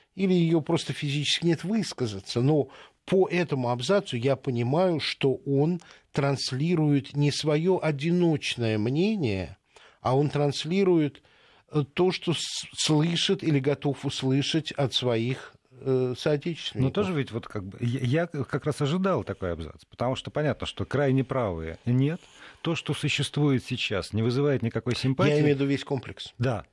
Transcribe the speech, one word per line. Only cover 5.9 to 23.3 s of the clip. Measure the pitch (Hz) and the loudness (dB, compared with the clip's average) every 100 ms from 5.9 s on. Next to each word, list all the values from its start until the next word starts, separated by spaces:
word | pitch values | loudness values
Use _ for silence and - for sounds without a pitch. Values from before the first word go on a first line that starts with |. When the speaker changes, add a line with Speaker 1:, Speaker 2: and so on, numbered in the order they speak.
| - _ | -20 _
Speaker 1:
транслирует | - 139 139 - 127 160 175 151 143 135 143 | -2 0 0 -2 -2 0 2 4 2 0 0
не | 147 | 0
свое | - 151 151 170 180 | 0 0 2 2 2
одиночное | 156 143 156 180 175 147 - - 117 110 | 0 -2 0 2 2 2 -2 -2 0 0
мнение – | 107 143 196 220 131 95 90 - _ - - _ | 0 0 0 0 0 -2 -4 -10 _ -20 -20 _
а | 113 131 | 0 2
он | 147 | 2
транслирует, | 143 147 135 156 185 190 170 147 - _ _ _ _ _ | 2 0 -2 -2 2 4 4 2 -2 _ _ _ _ _
э, | 151 139 | -2 -2
то, | - 180 | 0 0
что | - - | 0 -2
с-, | 156 - - - - | -2 -4 -8 -8 -4
слышит | - 151 165 170 - 190 | 2 4 2 2 0 0
или | - 143 | 2 2
готов | 135 139 147 135 143 | 2 0 -2 -4 -4
услышать | - 131 135 139 165 147 | -2 0 2 2 -2 -2
от | - 139 | -2 -2
своих, | - 123 113 117 131 - - _ | 0 0 2 0 -4 -10 -20 _
э, | 127 135 131 127 127 | -8 0 0 0 -2
соотечественников. | 160 151 170 160 - - 131 196 | 0 0 -2 -6 -6 -2 0 0
Speaker 2:
Но | |
тоже | 196 | 0
ведь | 160 123 | -2 -4
вот | 107 - | -6 -8
как | 107 95 | -10 -10
бы | - | -6
я, | 120 123 | -4 -2
я | 120 147 170 | 0 0 0
как | 147 127 143 | -4 -6 -4
раз | 151 139 | -4 -2
ожидал | 143 180 190 160 | -2 0 0 0
такой | - 98 92 | -2 -4 -4
абзац, | 82 80 - - | -4 -8 -14 -16
потому | - 120 131 | -6 -4 -4
что | - | -6
понятно, | 147 151 113 - | -2 -2 -2 -4
что | - | -6
крайне | 98 127 143 135 | -4 0 2 2
правые | 123 131 110 85 80 82 | 2 -2 -2 -4 -6 -6
нет. | - 127 139 170 - - - - | 0 2 2 -2 -10 -20 -20 -8
То, | - | -4
что | 165 - | -4 -4
существует | 147 147 - 143 | -4 -2 -2 -2